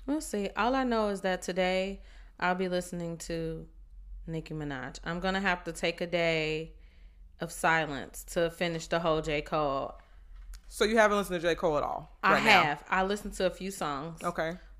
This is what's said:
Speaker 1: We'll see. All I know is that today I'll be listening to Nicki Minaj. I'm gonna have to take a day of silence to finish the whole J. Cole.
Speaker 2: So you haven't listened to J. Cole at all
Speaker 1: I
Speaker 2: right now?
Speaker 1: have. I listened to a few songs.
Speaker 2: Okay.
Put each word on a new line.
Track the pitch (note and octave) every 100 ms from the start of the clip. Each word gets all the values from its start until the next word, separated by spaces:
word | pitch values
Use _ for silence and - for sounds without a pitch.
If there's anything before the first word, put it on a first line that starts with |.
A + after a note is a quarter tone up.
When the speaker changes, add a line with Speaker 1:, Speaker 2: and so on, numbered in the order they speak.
| -
Speaker 1:
We'll | D4+
see. | D4+ G#3 G3 -
All | A3+
I | C4+
know | B3+ A3+ G#3
is | G3
that | F#3+ F#3
today | - F3+ F#3 F#3 F#3+ G3 - - - -
I'll | F3+ F#3
be | F#3
listening | F3+ F3+ F3 E3+ E3
to | - E3 E3 D#3+ E3 - - - - - -
Nicki | E3 D#3
Minaj. | D#3 D3 C3+ B2+ -
I'm | - E3+
gonna | F#3+ F#3+
have | G3 F3+
to | F3
take | E3 E3+ E3+
a | F3
day | F3 E3+ D#3+ D#3 D#3 D#3+ - - - - - - -
of | E3
silence | - F3+ D#3+ D#3 C3+ F#2 - -
to | - E3
finish | E3 F3 E3 -
the | E3+
whole | E3+ D#3
J. | D#3 D3+
Cole. | D3+ D#3+ D3 C3+ C3+ - - - - - - - -
Speaker 2:
So | -
you | G#3 A3+
haven't | G#3+ G#3
listened | F3+ F3+
to | E3+
J. |
Cole | E3 F3+ D3
at |
all | - - D3+ -
Speaker 1:
I | F#3+
Speaker 2:
right | G3
now? | A3+ G3
Speaker 1:
have. | D#3+ D3 -
I | F#3
listened | F#3+ G#3 G#3
to | - F#3+
a |
few | F#3 F#3
songs. | G3 D#3 C#3 D#3+ E3
Speaker 2:
Okay. | F3+ E3+ D#3+ F3 - -